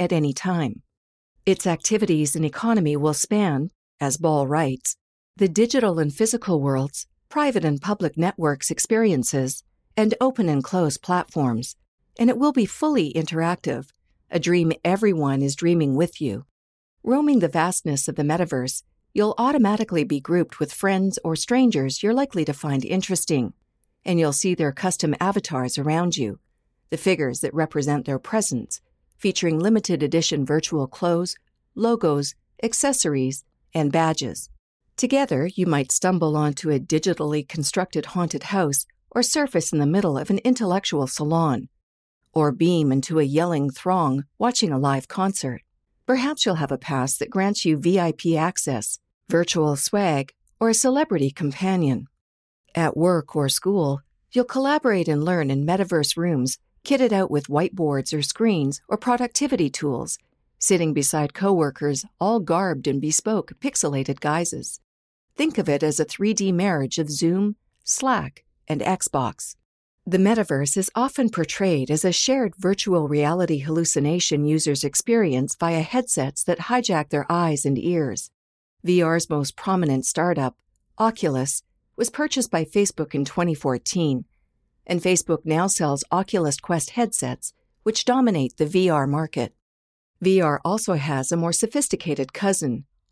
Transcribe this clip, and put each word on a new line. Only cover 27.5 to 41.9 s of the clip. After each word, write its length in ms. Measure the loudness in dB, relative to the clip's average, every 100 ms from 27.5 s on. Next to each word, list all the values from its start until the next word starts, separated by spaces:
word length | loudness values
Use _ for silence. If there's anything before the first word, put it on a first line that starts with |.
represent 500 | -2 -2 -2 0 -2
their 160 | -2 -6
presence, 600 | -2 -2 -2 -4 -6 -12 _ _ _ _
featuring 420 | -2 0 0 2
limited 420 | 2 2 2 0
edition 440 | 0 0 0 -2
virtual 420 | 0 0 0 -2 -4
clothes, 500 | -2 0 0 -2 -8 _ _ _
logos, 640 | -2 0 2 2 0 -2 -8 _ -6
accessories, 800 | -4 0 0 0 0 0 -2 -4 -12 _ _
and 180 | -2 0
badges. 580 | 2 2 0 -6 -10 -14 -20 _ _ _ -4
Together, 520 | 0 0 2 0 -2 0
you 100 | 0
might 240 | 2 0
stumble 460 | 0 2 2 2 2
onto 340 | 0 0 0
a 80 | -2
digitally 720 | 0 0 0 0 0 -2 -4
constructed 580 | -6 -4 -2 -2 -4 -4
haunted 380 | -2 -2 -4
house 420 | -4 0 0 0 -4 _ _
or 140 | -2
surface 480 | 0 0 0 0 0
in 80 | 2
the 60 | 2
middle 300 | 2 2 0
of 140 | 0
an 80 | 0
intellectual 640 | 2 2 2 0 0 -2 -2
salon, 600 | -2 0 2 2 0 -6 _ _